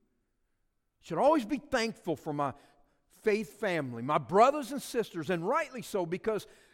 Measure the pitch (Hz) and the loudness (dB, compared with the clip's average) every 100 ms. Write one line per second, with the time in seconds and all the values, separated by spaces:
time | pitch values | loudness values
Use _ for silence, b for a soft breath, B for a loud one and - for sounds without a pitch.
0 | _ _ _ _ _ _ _ _ _ _ | _ _ _ _ _ _ _ _ _ _
1 | - 165 254 320 208 285 - 254 226 - | -6 2 4 4 2 -4 -2 -2 -2 -4
2 | - 151 - 147 143 b b b b b | -6 -6 -4 -4 -4 b b b b b
3 | _ _ 220 208 220 - 214 170 135 117 | _ _ 0 0 -2 -6 -2 -2 -2 -4
4 | 123 156 117 190 247 294 247 269 - 247 | 0 0 2 6 6 4 -2 -8 -6 -6
5 | 208 175 147 175 175 294 302 254 - 208 | -4 -6 -4 -2 0 -2 -2 -8 -6 -4
6 | 170 180 - 208 - B B | -4 -4 -4 -4 -6 B B